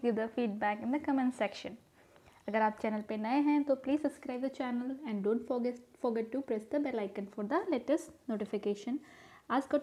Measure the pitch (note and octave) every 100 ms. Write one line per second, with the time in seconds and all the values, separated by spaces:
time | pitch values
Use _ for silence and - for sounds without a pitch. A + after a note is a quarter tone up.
0 | A#3+ A3 A3+ B3 A#3 G#3 G#3 G#3+ A3+ D4
1 | D4+ C4+ B3+ B3 G3+ - - G#3+ - -
2 | - - - - - A3 G#3+ G#3+ A3+ G#3+
3 | G#3+ G#3+ A3 C4+ D4 D4 C#4+ C4 C4 D4+
4 | C#4+ - - B3 C4+ C4+ B3+ A#3+ B3+ C4+
5 | D4 G#3 G#3 A#3 - B3 B3 A#3+ - -
6 | A#3+ A3+ A3+ C4 C4+ G#3+ G#3+ D4 D4 A#3
7 | G3 - G3+ - G#3 D#4+ G#4+ B3+ B3+ E4
8 | - - - G#3 G3+ G#3 G#3 G3+ - C#4
9 | - - - - - B3+ C#4 D4